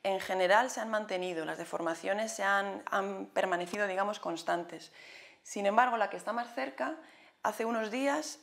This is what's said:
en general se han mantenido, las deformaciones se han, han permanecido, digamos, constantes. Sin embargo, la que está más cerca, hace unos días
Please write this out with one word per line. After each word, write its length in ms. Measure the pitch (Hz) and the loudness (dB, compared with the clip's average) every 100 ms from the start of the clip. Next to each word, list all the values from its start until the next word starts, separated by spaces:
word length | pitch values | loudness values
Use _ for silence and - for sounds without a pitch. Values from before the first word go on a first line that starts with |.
en 180 | 196 190 | -2 0
general 480 | - 185 180 208 254 | 0 2 8 8 6
se 140 | 254 | 0
han 80 | 220 | -2
mantenido, 560 | 214 208 185 180 165 160 | -2 -2 -2 -2 -2 -4
las 100 | 160 | -4
deformaciones 760 | 170 165 170 165 185 202 220 | -4 -2 -2 -2 -2 -2 -2
se 120 | 220 | -2
han, 400 | 196 196 196 196 - | 2 2 2 -4 -2
han 340 | 196 196 190 196 | -2 0 -4 -4
permanecido, 540 | - 190 175 180 208 202 | 0 2 2 -2 -2 0
digamos, 340 | 185 202 208 | 0 0 -2
constantes. 720 | 175 165 - 175 170 160 - - - - - - | -4 -6 -2 -2 -2 -12 -16 -20 -20 -20 -20 -20
Sin 220 | - 208 | -10 -2
embargo, 320 | 202 220 254 233 | 4 6 6 4
la 140 | 196 | 0
que 80 | 175 | -2
está 160 | 202 | -6
más 200 | 226 240 | -4 -4
cerca, 420 | - 269 - 269 320 - - - _ | -4 -6 -4 -6 -6 -12 -20 -20 _
hace 220 | - 214 | -4 -2
unos 260 | 226 233 220 | -2 0 -2
días 480 | 240 277 294 302 - | 0 0 0 -2 -6